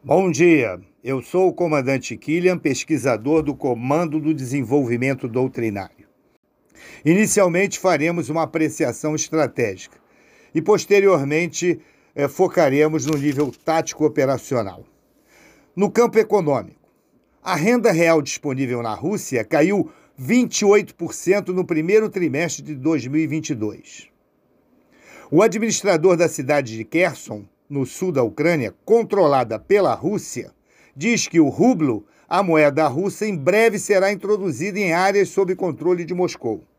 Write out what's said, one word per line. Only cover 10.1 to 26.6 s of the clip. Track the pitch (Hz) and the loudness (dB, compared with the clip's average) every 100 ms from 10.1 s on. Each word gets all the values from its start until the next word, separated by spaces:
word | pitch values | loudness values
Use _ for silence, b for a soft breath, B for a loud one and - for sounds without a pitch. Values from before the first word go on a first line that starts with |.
| b b b b | b b b b
e | 165 | -4
posteriormente, | 160 208 - 202 196 170 139 151 175 - 180 165 b b b | 2 0 4 4 4 2 2 -2 -2 -2 -2 -2 b b b
eh, | - 139 | -4 -4
focaremos | - 185 - 147 139 151 156 | 0 0 2 2 4 2 0
no | 131 151 | -2 -2
nível | 143 135 143 - | -2 0 -4 -4
tático | - 160 - - | -2 -2 -2 -2
operacional. | 151 147 135 131 - 123 98 92 - _ _ _ b b b b b | 0 2 0 -2 -2 -4 -4 -12 -20 _ _ _ b b b b b
No | - 196 | -2 0
campo | 220 240 226 | 2 2 2
econômico, | 214 202 151 127 92 _ _ _ _ _ _ _ | 2 0 2 -2 -4 _ _ _ _ _ _ _
a | 180 | -6
renda | 175 185 247 214 | 0 2 2 2
real | 165 165 160 | 4 4 4
disponível | 139 - 147 131 131 120 | 0 -8 -6 -4 -4 -4
na | 117 | -4
Rússia | 104 143 208 - 123 | -6 -4 -6 -4 -4
caiu | 107 156 165 202 - B B - | 0 2 2 0 -4 B B -14
vinte | 131 240 247 - | 0 0 0 0
e | |
oito | 202 208 - | 4 4 2
por | _ 170 | _ -10
cento | - - 202 196 | -6 0 0 0
no | 185 | -4
primeiro | 165 160 160 214 220 | -2 -2 2 2 2
trimestre | 196 170 135 165 - | -2 -2 -2 -4 -6
de | 139 | -12
dois | 139 139 160 | -4 -2 -2
mil | 120 151 | -2 -4
e | 151 | -2
vinte | 156 156 | -6 -6
e | |
dois. | 123 107 - - - - _ _ _ _ _ _ _ _ B B B B | -6 -6 -8 -20 -20 -20 _ _ _ _ _ _ _ _ B B B B
O | 151 | 4
administrador | 214 220 220 - 196 165 180 170 | 4 2 -2 -2 0 4 4 4
da | 165 | 2
cidade | - 131 147 | -2 -2 -2